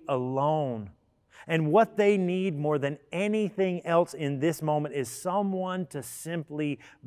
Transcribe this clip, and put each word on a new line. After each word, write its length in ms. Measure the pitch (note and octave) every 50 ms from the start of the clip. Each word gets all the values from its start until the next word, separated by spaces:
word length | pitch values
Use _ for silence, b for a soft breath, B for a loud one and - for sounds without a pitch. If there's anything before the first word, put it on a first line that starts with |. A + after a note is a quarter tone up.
| - -
alone. 800 | C#3 B2+ B2+ B2+ C3 C3+ C#3+ D3+ D#3 D#3 C#3+ B2+ A#2 A2 G2+ F#2+ - _ _ _ _ _ _ B B B B
And 260 | - E3 D#3+ D#3 D3
what 240 | E3 A3 A3+ A3 -
they 200 | G#3 G#3 G3+ G#3
need 400 | F#3+ F3+ F3 F#3 F#3 F#3+ G3 D3+
more 220 | C#3+ D3 D3+ D3+ C#3
than 200 | C#3 C#3 D3+ - _ _
anything 720 | E3+ F3+ G3+ G#3 G#3+ G#3+ G#3+ F3 - F#3+ F#3+ F#3 F3 E3+ -
else 300 | E3+ E3+ E3+ E3+ - -
in 240 | E3 D3+ C#3 C#3+ B2+
this 240 | D3+ E3+ D#3 -
moment 320 | D#3 D3+ D3+ D3+ D3+ C#3 C3
is 140 | C#3+ B2 A#2
someone 760 | - - - F3+ F#3 G#3 G3+ G3 F#3+ F#3 F#3 F#3 F#3 F#3 F3
to 140 | - - C#3
simply 800 | B2 - - - - D#3+ F3 E3+ D3 - D3 D3+ D3+ D3 C3 B B B B B -